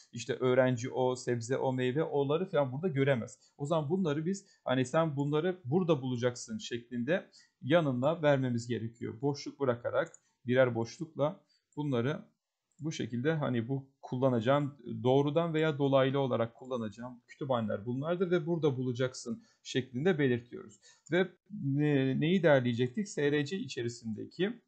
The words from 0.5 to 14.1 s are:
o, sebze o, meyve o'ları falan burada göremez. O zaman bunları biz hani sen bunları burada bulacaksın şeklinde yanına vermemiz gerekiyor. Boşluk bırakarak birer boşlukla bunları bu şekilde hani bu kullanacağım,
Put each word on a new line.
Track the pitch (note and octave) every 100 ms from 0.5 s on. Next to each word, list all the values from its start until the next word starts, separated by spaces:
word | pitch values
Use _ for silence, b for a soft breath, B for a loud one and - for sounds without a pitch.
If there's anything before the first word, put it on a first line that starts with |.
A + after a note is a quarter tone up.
| B2+ B2+ B2 B2
o, | B2+ B2+ B2+
sebze | - B2 A2+ B2+
o, | C3
meyve | B2+ B2+ C3+
o'ları | D#3+ C#3+ C#3 D#3+ F#3
falan | D3 C3+
burada | C3+ F#3
göremez. | C#3 C3+ B2+ G#2+ - b _
O | C#3+
zaman | E3 C#3+
bunları | F#3 E3+ C#3+ D#3+
biz | G3 b b
hani | - B2+ C3
sen | D#3+ E3 C#3
bunları | C#3+ D3+ F3+ F3+
burada | A#2+ F3 E3+ D3
bulacaksın | C3 B2 B2 A#2+ - G#2+
şeklinde | - A#2+ - B2 A#2+ F#3+ - b b b
yanına | B2+ E3+ D3 B2 C#3 E3+
vermemiz | D3 C#3 C3 A#2+ A#2+
gerekiyor. | A2 A2+ - A2+ A2
Boşluk | C#3 C#3 D3 -
bırakarak | C3+ A#2 - A#2 E3 - _ _ A#2
birer | B2+ B2+
boşlukla | A2+ A#2 - D#3+ - D3 G3 _ _ _ D3
bunları | D3 A#2+ B2 D#3+ - _ _ _ _ _
bu | D3
şekilde | - A#2 A#2+ C#3
hani | D#3+ C3 B2 A2+
bu | C3+ C3+ _
kullanacağım, | -